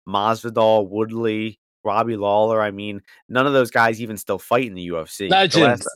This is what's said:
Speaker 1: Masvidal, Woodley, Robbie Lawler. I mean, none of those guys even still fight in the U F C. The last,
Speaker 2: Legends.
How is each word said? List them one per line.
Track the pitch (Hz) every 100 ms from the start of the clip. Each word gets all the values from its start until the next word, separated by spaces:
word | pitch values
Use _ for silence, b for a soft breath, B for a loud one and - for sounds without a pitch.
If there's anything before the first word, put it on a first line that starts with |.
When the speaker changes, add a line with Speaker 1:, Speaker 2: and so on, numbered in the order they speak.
| -
Speaker 1:
Masvidal, | 98 107 113 117 117 110 110 95
Woodley, | 104 110 113 113 107 110 104 _ _
Robbie | 107 104 113 107
Lawler. | 101 104 110 110
I | 107
mean, | 98 104 101 b b -
none | 123 143
of |
those | 139 120
guys | 123 117 113
even | 113 104
still | - 95
fight | - 120 123
in | 92
the |
U | 87 82
F | 78
C. | - 101
The | 190
last, | 190 165
Speaker 2:
Legends. | 120 120 -